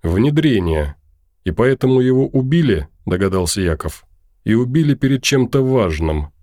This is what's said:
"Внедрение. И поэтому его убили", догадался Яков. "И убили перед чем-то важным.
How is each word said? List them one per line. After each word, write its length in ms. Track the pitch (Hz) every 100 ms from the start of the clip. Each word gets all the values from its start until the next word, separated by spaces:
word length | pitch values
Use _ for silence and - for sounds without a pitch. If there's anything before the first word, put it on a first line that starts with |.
"Внедрение. 920 | 82 87 131 151 160 113 90 78 73 - _ _ _ _
И 60 | -
поэтому 500 | 85 123 135 131 131
его 280 | 127 131 135
убили", 600 | 135 131 165 151 90 71 _ -
догадался 560 | 92 98 92 85 -
Яков. 420 | 90 76 - - _ _ _ _
"И 80 | -
убили 420 | 110 123 139 151
перед 280 | 139 135 135
чем-то 400 | - 139 123 139
важным. 680 | 131 131 95 78 80 76 76 _